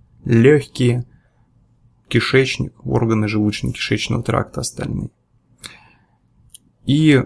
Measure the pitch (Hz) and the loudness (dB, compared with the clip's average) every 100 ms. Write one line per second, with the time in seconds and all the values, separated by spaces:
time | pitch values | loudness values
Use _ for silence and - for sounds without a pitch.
0 | _ _ - 113 127 151 - - 123 120 | _ _ 0 4 6 4 0 -2 0 0
1 | - _ _ _ _ _ _ _ _ _ | -6 _ _ _ _ _ _ _ _ _
2 | _ 117 - 131 131 - - - 131 120 | _ -2 2 2 0 -4 -8 -10 -4 -2
3 | 113 110 107 107 104 - 117 - - 104 | 0 0 0 0 -2 -2 -8 -8 -4 -4
4 | - 117 - - - - - - - - | -2 -4 -2 -4 -4 -8 -10 -8 -8 -8
5 | - - _ _ _ _ - - _ _ | -10 -14 _ _ _ _ -20 -20 _ _
6 | _ _ _ _ _ - _ _ - 143 | _ _ _ _ _ -20 _ _ -2 2
7 | 156 131 | 4 4